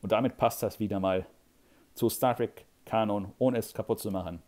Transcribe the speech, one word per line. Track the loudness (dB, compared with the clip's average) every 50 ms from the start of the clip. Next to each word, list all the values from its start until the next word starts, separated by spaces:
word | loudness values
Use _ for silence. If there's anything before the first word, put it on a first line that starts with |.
| 0
Und | 2 2
damit | 4 2 2 0
passt | 2 2 2 2 2 -4
das | -4 -2 -2
wieder | -4 -2 -2 0
mal | 2 2 2 0 -2 -6 -14 _ _ _ _ _ _ _ _ _ _ _ _
zu | 0 0 0
Star | 0 2 2 2 2
Trek | 2 -2 -4 -4 -12 -20 _ _ _ _
Kanon, | -2 0 2 2 2 0 -2 -4 -6 -4 _
ohne | 2 2 2 2
es | -4 -4 -6
kaputt | -8 -2 -2 -2 -2
zu | -2 -4 -4
machen. | -4 -4 -6 -8 -10 -14